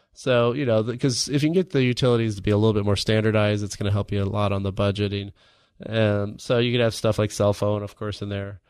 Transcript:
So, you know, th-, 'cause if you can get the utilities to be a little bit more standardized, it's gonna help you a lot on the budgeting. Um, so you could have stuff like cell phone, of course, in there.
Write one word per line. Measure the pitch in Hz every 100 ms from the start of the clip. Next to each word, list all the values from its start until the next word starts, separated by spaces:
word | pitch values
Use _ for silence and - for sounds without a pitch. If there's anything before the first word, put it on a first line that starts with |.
| _ -
So, | 139 123 120
you | 127 131
know, | 110
th-, | 110 120
'cause | 139 113 -
if | 143
you | 156
can |
get | 180 180
the | 139
utilities | 127 120 127 117 113 101
to |
be | 92
a | 104
little | 110
bit | 104 104
more | 98
standardized, | - 110 110 107 104 104
it's | 101 -
gonna | 104
help | 101 104
you | 101
a | 98
lot | 104 104
on | 98
the | 98
budgeting. | 98 101 98 101 101 101 - _ _ _ - -
Um, | 110 107 101 101 -
so | - 120
you | 120
could | 120
have | 113
stuff | - 113 -
like | 107
cell | - 104
phone, | 101 104 104
of | 101 -
course, | 107 101
in | 101
there. | 101 98 98